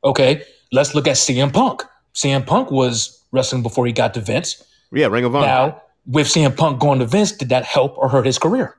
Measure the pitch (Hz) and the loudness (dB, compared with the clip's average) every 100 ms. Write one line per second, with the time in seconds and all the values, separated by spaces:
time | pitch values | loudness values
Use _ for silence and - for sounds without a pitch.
0 | 139 135 131 147 - _ _ 127 143 151 | 0 2 2 2 -4 _ _ 0 0 0
1 | 147 135 - 127 139 143 240 - - _ | 0 0 0 0 0 2 0 -2 -12 _
2 | _ - 139 135 - 156 - 135 127 117 | _ -6 -2 -2 0 -2 0 0 0 0
3 | - _ _ 131 123 127 117 - 123 117 | -6 _ _ -2 -2 -2 -4 -2 -2 0
4 | 113 113 104 127 - - _ _ _ 135 | -2 -2 -4 -4 -4 -12 _ _ _ 0
5 | 139 110 123 135 143 131 135 151 - _ | 0 2 0 0 2 2 0 -2 -20 _
6 | - 127 143 170 143 - 160 131 147 131 | -4 -2 2 2 2 2 0 2 2 2
7 | 120 190 208 - 123 127 123 143 135 - | 2 2 0 -2 -2 -2 0 0 0 0
8 | 135 135 131 127 160 247 - | 0 2 2 0 0 0 -4